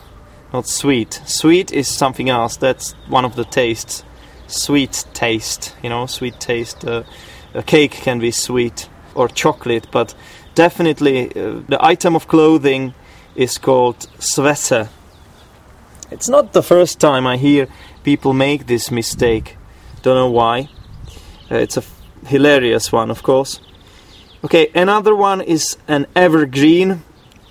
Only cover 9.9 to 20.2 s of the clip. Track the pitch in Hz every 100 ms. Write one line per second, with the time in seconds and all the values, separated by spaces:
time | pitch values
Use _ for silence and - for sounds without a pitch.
9.9 | 131 - - - - - - 170 - 170
10.9 | 143 143 131 123 - 95 113 - 139 160
11.9 | 170 180 165 - 160 156 156 139 135 131
12.9 | 123 - - - - 127 - - 131 123
13.9 | 120 - - - - 139 147 - 120 107
14.9 | - - - - - - - - - -
15.9 | - - - - 277 233 185 - 175 175
16.9 | - 156 131 127 127 139 143 131 - -
17.9 | - - 143 139 131 135 143 127 120 -
18.9 | 120 110 - 123 110 - - - - -
19.9 | - 127 131